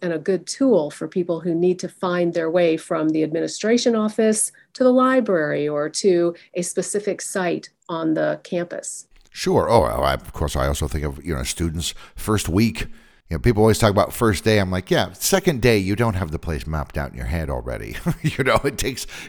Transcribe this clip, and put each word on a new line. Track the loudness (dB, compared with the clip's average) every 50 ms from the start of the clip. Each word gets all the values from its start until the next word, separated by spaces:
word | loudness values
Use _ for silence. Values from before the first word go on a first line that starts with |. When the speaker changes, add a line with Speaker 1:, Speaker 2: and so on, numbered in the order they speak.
Speaker 1:
and | -4 -4
a | -4 -2
good | -2 -2 -2 -2 -2
tool | -8 -4 0 2 4 4 4 2 0
for | -6 -8 -10 -4
people | -4 -4 -2 -2 -4 -4
who | -2 -2
need | 0 2 2 2 2 0
to | -4 -10
find | -8 -6 -4 -2 0 0 0 0
their | 0 -2 -2 0
way | 2 4 4 4 2
from | 0 -2 -4 -2 0 0 0
the | 0 0 0
administration | 0 -2 -2 -4 -4 -4 -4 0 2 2 2 4 2 2
office | 2 0 0 0 2 2 2 2 2 -2 -4 -6 _ _ _ _
to | 2 4
the | 4
library | 6 6 4 4 4 2 2 2 2 2 2 0 0 -2 -2
or | -2 -2 -2 -4 -4
to | -4 0 2 4 4 4 2 0 -2 -4 -14 _ -8
a | -6
specific | -6 -4 -4 -4 -4 -2 -4 -4 -2 -2 -4 -4
site | -8 -6 -4 -2 -2 -2 -2 -4 -6 -12 _ _ _ -10
on | -6 -4 -2 -2 0
the | 0 0 -2 -2 -6 -6
campus. | -6 -4 -4 -4 -6 -8 -10 -10 -12 -14 -14 -18 _ _ -20 _ _ -14
Speaker 2:
Sure. | -6 -2 2 2 2 2 4
Oh, | 4 4
I, | 4 4 0 0 0 0
of | 0 -2 -4 -10
course, | -6 -4 -4 -2 -2
I | 0 0 0
also | 0 -2 -2
think | -2 -2 -4 -4
of, | -4 -6 -8 -6
you | -6 -6
know, | -4
students' | -4 -6 -4 -4 -4 -2 -2 -4 -6 -6 -8 -10 -16 -18 _
first | -8 -2 0 0 0 0 2
week. | 2 4 4 4 2 -2 -6 -8 -10 -16 -20 _ _ _ _ _
You | -6
know, | 0
people | 2 2 4 6
always | 6 6 6 6
talk | 4 4
about | 4 4 2 2
first | 0 0 2 2 2 2 2
day. | 2 4 4
I'm | 2 2
like, | -2 -4 -2 0
"Yeah, | 0 0 0 -2 -6
second | -6 -2 0 0 2 2 0 0 4
day, | 4 4 4
you | 4 2 0 0
don't | 2 0 0 0
have | 0 -2 -4
the | -4 -6
place | -4 -4 -6 -6 -4 -4
mapped | -4 -4 -4 -4 -6
out | -6 -6 -6
in | -8
your | -8 -6
head | -4 -2 -2 -2 -4
already." | -4 -6 -6 -6 -8 -8 -8 -10 -12 -6 -4 -4
<laughs> | -4 -2
You | -2 -4 -2 0 0
know, | 2 2 2
it | 2 0 -4 -2
takes, | -4 -4 -4 -6 -10 -12 -14 -16 -14